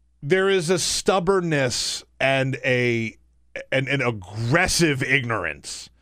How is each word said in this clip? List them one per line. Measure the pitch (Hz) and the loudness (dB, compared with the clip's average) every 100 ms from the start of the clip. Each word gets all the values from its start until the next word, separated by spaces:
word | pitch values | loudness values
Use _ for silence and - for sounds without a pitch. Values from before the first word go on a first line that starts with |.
| _ _ | _ _
there | 139 190 196 | 0 2 4
is | 190 156 | 2 2
a | 180 | 0
stubbornness | - - - 190 175 196 175 147 135 - - - - - | 0 -2 2 2 2 2 2 2 0 -2 -4 -8 -10 -2
and | 131 135 135 131 | 0 2 0 -2
a, | 139 123 120 117 110 - _ _ _ - - | 0 2 2 0 -4 -10 _ _ _ -16 -4
an, | 135 131 | -4 -2
an | 135 | -2
aggressive | 123 110 92 107 117 165 185 - 165 131 | -2 -4 -8 -6 0 2 2 2 2 2
ignorance, | 139 139 120 110 85 71 - - - _ | 0 0 0 -2 -4 -8 -12 -16 -16 _